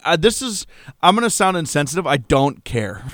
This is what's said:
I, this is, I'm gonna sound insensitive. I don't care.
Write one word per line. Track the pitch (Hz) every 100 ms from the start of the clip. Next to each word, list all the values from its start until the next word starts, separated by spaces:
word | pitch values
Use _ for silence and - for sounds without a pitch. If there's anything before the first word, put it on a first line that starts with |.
I, | -
this | 165 196 226
is, | 262 196 - - - -
I'm | 165 208
gonna | 233
sound | - 190 180
insensitive. | 151 151 143 160 160
I | 139
don't | 110 135 139 -
care. | - 117 104 - 127